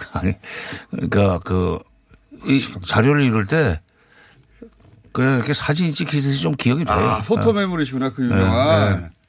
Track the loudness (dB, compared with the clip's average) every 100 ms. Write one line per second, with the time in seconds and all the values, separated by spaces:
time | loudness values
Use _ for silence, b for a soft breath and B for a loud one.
0 | -6 -4 -4 -4 B B B B B -8
1 | -2 2 2 0 -2 -2 -2 -4 -10 _
2 | _ _ _ -10 0 0 0 -8 -2 2
3 | 4 4 2 2 0 2 2 -2 -8 b
4 | b b b b b _ -20 _ -20 -20
5 | -10 -2 0 2 0 -2 -2 0 0 -2
6 | -2 0 0 0 -2 0 0 0 0 0
7 | 2 0 0 2 2 2 0 -2 -4 -2
8 | -4 -2 0 2 2 2 4 4 2 0
9 | -4 -18